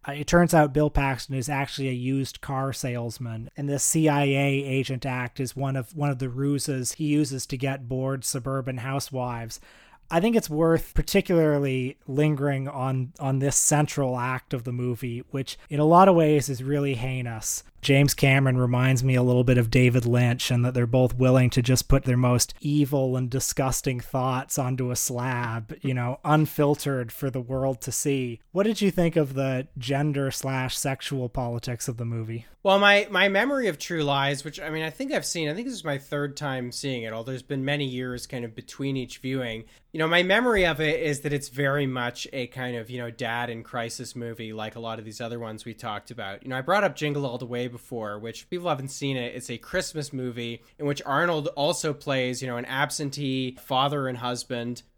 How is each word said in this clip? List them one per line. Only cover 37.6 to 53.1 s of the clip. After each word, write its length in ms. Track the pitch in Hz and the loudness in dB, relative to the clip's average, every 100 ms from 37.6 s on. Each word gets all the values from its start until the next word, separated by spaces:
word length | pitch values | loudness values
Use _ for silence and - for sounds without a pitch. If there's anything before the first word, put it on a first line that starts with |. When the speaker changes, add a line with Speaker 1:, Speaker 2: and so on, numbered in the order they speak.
| 135 | -2
Speaker 2:
many 180 | 147 | -2
years 420 | 135 127 127 123 - | -4 -4 -6 -8 -8
kind 200 | 127 117 | -8 -8
of 80 | |
between 420 | 113 - - 135 135 | -12 -18 -8 -4 -4
each 220 | 123 - | -6 -10
viewing. 460 | 131 135 120 110 - _ _ | -6 -6 -6 -8 -14 _ _
You 60 | 160 | -2
know, 100 | 160 | 2
my 140 | 170 | 2
memory 420 | 185 208 247 214 | 4 4 4 4
of 160 | 175 151 | 2 2
it 200 | 156 156 | 0 0
is 200 | 151 139 | -2 -2
that 140 | 151 | -2
it's 160 | 147 - | -4 -4
very 360 | 127 139 143 135 | -2 0 2 0
much 400 | 127 120 123 - | -2 -4 -6 -10
a 140 | 135 123 | -8 -8
kind 320 | 131 123 120 | -8 -6 -6
of, 100 | 110 | -8
you 80 | 123 | -8
know, 140 | 120 | -8
dad 400 | 113 117 117 120 | -6 -4 -2 -4
in 120 | 113 | -8
crisis 540 | 113 123 117 - 120 123 | -8 -6 -6 -8 -12 -10
movie, 380 | 117 113 110 | -10 -10 -10
like 220 | 110 107 120 | -8 -10 -10
a 40 | |
lot 180 | 113 113 | -10 -10
of 60 | |
these 160 | 110 104 | -12 -12
other 180 | 117 120 | -10 -8
ones 280 | 113 107 120 | -10 -10 -14
we 80 | |
talked 360 | 107 117 104 - | -12 -8 -10 -10
about. 320 | 117 98 98 | -12 -10 -12
You 60 | 131 | -8
know, 80 | 131 | -6
I 60 | |
brought 220 | 135 196 | 0 2
up 120 | 196 135 | 2 0
Jingle 300 | 151 147 139 | -4 -2 -4
All 100 | 123 | -6
the 80 | |
Way 240 | 123 120 123 | -6 -6 -6
before, 460 | 120 - 120 107 104 | -10 -12 -8 -8 -8
which 280 | 113 110 - | -10 -14 -10
people 200 | 175 175 | -6 -4
haven't 200 | 139 135 | -4 -6
seen 280 | - 139 131 | -6 -4 -4
it. 180 | 120 | -6
It's 160 | - - | -8 -10
a 80 | 120 | -12
Christmas 540 | - 180 - 156 139 | -6 -6 -4 -8 -8
movie 500 | 131 127 120 117 117 _ - | -6 -6 -6 -8 -10 _ -6
in 80 | 147 | -4
which 160 | 143 | -4
Arnold 440 | 139 139 175 160 147 - | 0 2 2 0 -4 -2
also 360 | 147 170 156 | -2 0 -4
plays, 480 | 143 147 135 127 123 | -6 -4 -2 -2 -4
you 80 | 131 | -6
know, 80 | 120 | -6
an 80 | 123 | -6
absentee 920 | 131 143 - 143 | -2 -2 -2 -6